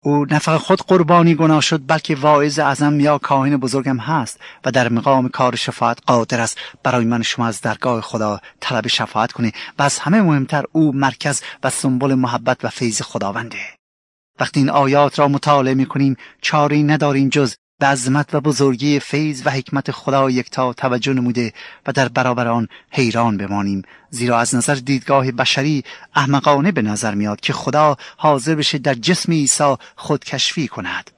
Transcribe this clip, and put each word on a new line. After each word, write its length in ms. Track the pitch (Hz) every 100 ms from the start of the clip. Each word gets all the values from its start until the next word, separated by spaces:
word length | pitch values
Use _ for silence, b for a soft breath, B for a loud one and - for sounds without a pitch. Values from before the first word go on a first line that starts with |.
| 147
او 200 | 147 139
نه 80 | 151
فقط 220 | - 160
خود 220 | - 190
قربانی 520 | - 185 160 175 170
گناه 260 | 156 160 156
شد، 220 | - 160 131
بلکه 280 | 160 -
واعظ 440 | 147 147 147 147 139
اعظم 420 | 143 135 147 147
یا 180 | 147 147
کاهن 380 | - 139 135 143
بزرگم 420 | 123 135 135 127
هست 420 | 113 160 113 - B B
و 60 | 131
در 180 | 127 120
مقام 400 | 117 139 135 127
کار 280 | - 127 120
شفاعت 420 | - - 117 117 -
قادر 340 | 123 113 120
است 180 | 113 - B B
برای 220 | - 123
من 160 | 113 117
و 20 |
شما 240 | 113 - 117
از 140 | 110
درگاه 400 | 113 107 127 117
خدا 400 | - 110 107 101 B B
طلب 260 | - 123 120
شفاعت 460 | - 113 107 117
کنه 200 | - 117 B B -
و 40 |
از 160 | 143 -
همه 240 | 147 214
مهمتر 420 | 185 143 131 147 -
او 200 | 160 156
مرکز 480 | 135 135 - 147 139 B B
و 80 | 131
سمبل 440 | - 135 127 139
محبت 500 | 135 123 120 117 127
و 40 | 117
فیض 340 | - 120 104
خداونده. 560 | - 113 101 107 117 - - - _ _ _ _ _ -
وقتی 200 | 131 147
این 100 | 139
آیات 480 | 143 135 143 143 -
را 100 | 143
مطالعه 460 | 139 - 143 131
می‌کنیم، 420 | 131 131 139 139 127 B B
چاره‌ای 400 | - 156 147 147
نداریم 460 | 147 151 147 139 139
جز 260 | 147 127 - _ _
به 60 | 139
عظمت 480 | 139 127 139 143
و 60 | 151
بزرگی 600 | 147 131 139 123 143 143
فیض 420 | - 143 156 135
و 60 | 139
حکمت 400 | 135 - 143 139
خدا 400 | - - 135 135
یکتا 420 | 127 120 - 127
توجه 400 | 120 135 123 127
نموده 400 | 131 123 120 117 B B B -
و 60 |
در 160 | 135 123
برابر 400 | 123 127 123 117
آن 200 | 117 110 B B
حیران 460 | - 120 117 117 98
بمانیم، 460 | 98 101 101 98 90 B B
زیرا 280 | 117 120 117
از 160 | 120
نظر 200 | 127 120
دیدگاه 560 | 139 127 135 - 139 131
بشری 540 | 120 127 - 143 147 B B B
احمقانه 580 | 147 135 143 147 143 170
به 100 | 156
نظر 320 | 107 104 113
میاد 260 | 101 104 104
که 120 | -
خدا 440 | 143 - 143 151 139 B B
حاضر 380 | 151 139 123
بشه 240 | 156 139 147
در 160 | 143
جسم 380 | 120 110 180 -
عیسی 420 | 165 139 - 147 131 B -
خودکشفی 720 | - 147 - 135 - - 127
کند 420 | - 92 - -